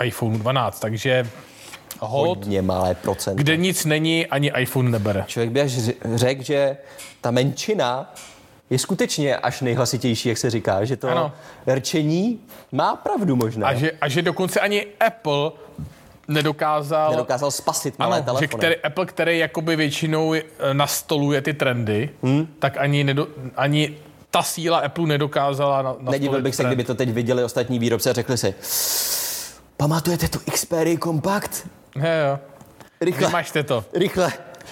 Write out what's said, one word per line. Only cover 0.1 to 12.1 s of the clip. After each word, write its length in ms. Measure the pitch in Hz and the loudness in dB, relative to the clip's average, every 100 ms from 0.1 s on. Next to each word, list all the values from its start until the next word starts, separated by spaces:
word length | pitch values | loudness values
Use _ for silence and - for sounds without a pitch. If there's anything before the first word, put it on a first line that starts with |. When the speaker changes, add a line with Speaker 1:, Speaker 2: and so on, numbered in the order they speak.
| - 117 110 | -2 -2 0
Speaker 1:
dvanáct. 420 | 110 131 110 - | 0 0 0 -2
Takže 460 | 110 110 135 127 117 - - - - - - - | -4 -2 0 0 0 -8 -20 -20 -20 -18 -18 -10
hold, 380 | 110 139 160 175 | -4 0 0 -2
Speaker 2:
Hodně 240 | 101 98 | -2 0
malé 320 | 92 92 92 | 0 2 0
procento. 420 | 90 107 98 - 98 | 0 -2 -2 -2 0
Speaker 1:
kde 140 | 147 160 | 2 2
nic 280 | 185 - | 2 0
není, 420 | 156 156 160 165 165 | 0 0 2 0 0
ani 260 | 139 143 - | 0 0 0
iPhone 320 | 127 135 123 | 0 2 2
nebere. 340 | 113 104 98 95 | 2 0 -2 -2
Speaker 2:
Člověk 240 | 120 117 | -2 0
by 100 | 131 | 0
až 100 | 143 | 0
ř-, 220 | 127 113 - 117 | 0 -2 -2 -2
řekl, 280 | 113 123 135 | 2 2 0
že 340 | 131 143 139 139 - - - - | 0 2 2 -2 -10 -18 -18 -6
ta 100 | 123 | 0
menšina 840 | 123 139 - - 208 123 127 - - - - - - - | 2 2 0 -2 0 0 -2 -8 -16 -20 -20 -20 -20 -2
je 80 | 127 | -2
skutečně 580 | - 190 247 - 143 120 | 0 0 0 0 0 0
až 240 | 120 - | -2 -2
nejhlasitější, 680 | 127 120 120 120 127 113 123 | 0 2 0 0 0 0 0
jak 100 | 110 | 0
se 120 | 127 | 0
říká, 340 | 113 107 98 | 0 0 0
že 120 | 110 131 | 0 -2
to 120 | 131 | 0
Speaker 1:
Ano. 240 | 127 151 - - - - | 0 -2 -6 -18 -6 0
Speaker 2:
rčení 720 | 131 - 165 151 | 0 0 0 2